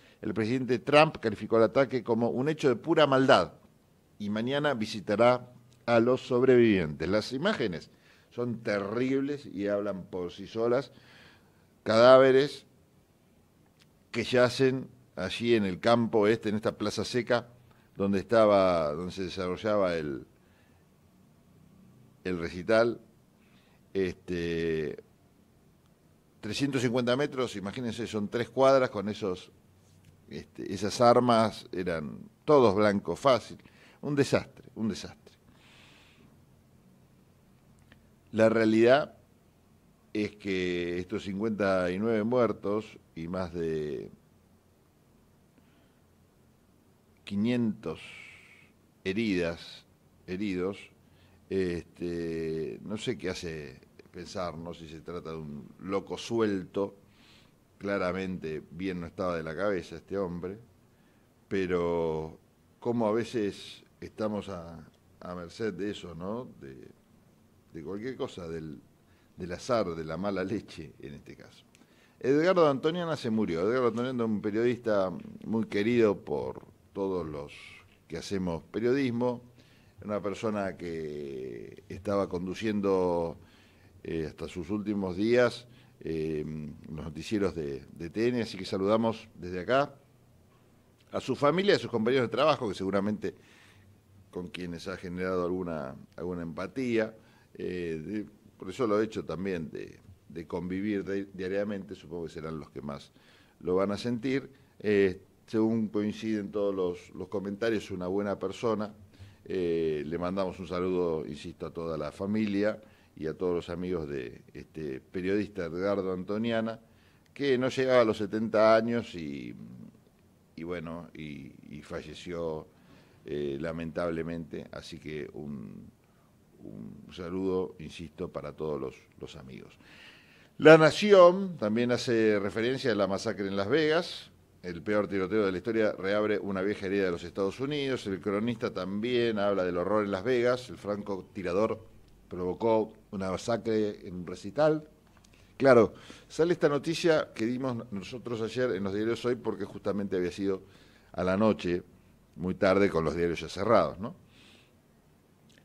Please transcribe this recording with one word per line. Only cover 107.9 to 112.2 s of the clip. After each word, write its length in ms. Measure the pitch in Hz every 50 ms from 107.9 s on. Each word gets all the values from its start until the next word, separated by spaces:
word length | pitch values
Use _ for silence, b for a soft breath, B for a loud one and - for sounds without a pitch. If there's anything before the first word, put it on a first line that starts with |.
una 160 | 101 90 90
buena 320 | 90 95 101 101 101 95 85
persona. 540 | - 95 98 - - 117 110 101 107 101 - - - - b b b b b b b
Eh, 560 | - 92 95 90 85 82 82 82 80 78 76 71
le 140 | 73 82 85
mandamos 420 | 87 87 95 98 95 92 87 -
un 80 | 95 78
saludo, 560 | 90 90 92 92 92 90 90 85 80 78 71
insisto, 380 | 55 73 71 - 87 80 - 87
a 60 | 78
toda 240 | - 85 82 82 80
la 160 | 76 76 73
familia 640 | - -